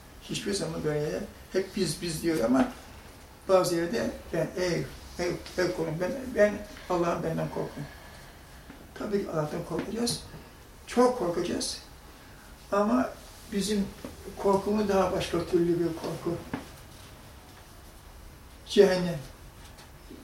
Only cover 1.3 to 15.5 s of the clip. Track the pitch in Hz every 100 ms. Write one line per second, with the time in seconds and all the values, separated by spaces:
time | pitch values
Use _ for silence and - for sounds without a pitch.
1.3 | - - 185 190 202 165 - 175 151 165
2.3 | 156 113 131 247 - - - - - -
3.3 | - - 190 175 170 170 226 - - -
4.3 | 170 147 185 180 160 139 - - - 175
5.3 | 160 - - 175 - 160 160 180 269 127
6.3 | 214 208 208 - - - 175 170 165 160
7.3 | 160 156 160 156 - 143 - - - -
8.3 | - - - - - - - 214 202 -
9.3 | 160 151 175 - 165 - 214 240 - -
10.3 | - - - - - - 240 247 - 170
11.3 | 170 - - - - - - - - -
12.3 | - - - - 202 208 254 - - -
13.3 | - - 196 196 208 190 - - - -
14.3 | - 202 196 202 214 196 196 185 175 -
15.3 | 170 -